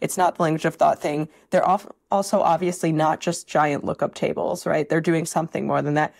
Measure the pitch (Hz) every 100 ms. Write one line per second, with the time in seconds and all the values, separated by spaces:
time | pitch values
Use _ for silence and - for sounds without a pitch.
0 | - - 175 - 165 156 165 - 151 -
1 | 160 147 156 _ _ 180 - 196 - -
2 | _ 196 196 202 - 165 180 175 170 156
3 | 156 160 - 170 - 156 151 143 - -
4 | 147 - - - 156 175 170 156 147 165
5 | 160 165 170 165 160 151 143 143 143 147
6 | 151